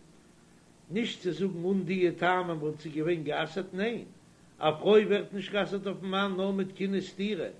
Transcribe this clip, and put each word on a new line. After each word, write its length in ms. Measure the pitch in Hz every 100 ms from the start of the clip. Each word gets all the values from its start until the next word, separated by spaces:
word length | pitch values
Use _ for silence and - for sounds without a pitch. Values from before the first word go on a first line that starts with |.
| - - - - - - - - -
נישט 300 | 185 233 -
צו 100 | 180
זאגן, 320 | 151 196 170
און 220 | 175 196 165
די 260 | 190 175
טעמים, 460 | 170 175 180 175 160
וואס 220 | 151 151
זיי 80 | 165
געווען 320 | 147 156 175
געאסערט, 500 | 147 147 156 190 190
ניין. 320 | 185 220 214 - - - - - -
א 120 | 156
פרוי 340 | 156 160 214 190
ווערט 280 | 202 165
נישט 180 | 196 190
געאסערט 360 | 202 170 196 196
אויף 100 | 160
דעם 100 | 190
מאן, 200 | 190 202 185
נאר 140 | 196
מיט 200 | 196 190
קיני 300 | - 196 196
סתירה. 460 | - - 214 185 110 -